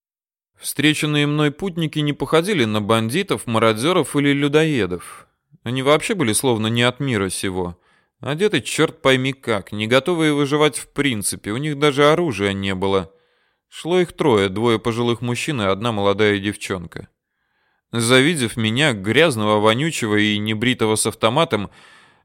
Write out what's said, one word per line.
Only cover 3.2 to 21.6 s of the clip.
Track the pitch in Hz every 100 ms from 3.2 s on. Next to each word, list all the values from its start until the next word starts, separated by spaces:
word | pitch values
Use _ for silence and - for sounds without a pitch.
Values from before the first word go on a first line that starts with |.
| 202 123 -
мародеров | 113 113 110 139 185 143 147
или | 143
людоедов. | 143 143 147 160 139 90 87 - - - _ _ _
Они | 113 131
вообще | 131 156 - 208
были | 123
словно | 107 135 113 110
не | 117
от | 120 123
мира | 139 110 98
сего. | - 101 92 87 87 _ _ _ -
Одеты | 120 151 208 165
черт | - - 156 -
пойми | 135 131 131
как, | 131 - 104 -
не | 104 110
готовые | 127 151 170 156
выживать | 143 139 147 151 -
в | -
принципе, | - 139 107 98 92 101
у | 113
них | 151 139
даже | 147 135 147
оружия | 160 175 95 101
не | 98 98 95
было. | 98 95 90 _ _ _ _ _ _
Шло | - 160 180
их | 170
трое, | - 165 107 98
двое | 95 120 110
пожилых | 120 113 120 117
мужчин | 120 120 - 139
и | 98
одна | 98 120
молодая | 107 101 98 107 101
девчонка. | 101 101 - 95 85 - - _ _ _ _ _ _ _ -
Завидев | 117 113 127 139 165 117 -
меня, | 110 117 151
грязного, | 107 95 117 165 113 107 107
вонючего | 107 113 160 - 113 107
и | 107 104
небритого | 107 107 120 120 110 110
с | 113
автоматом, | - 113 131 165 107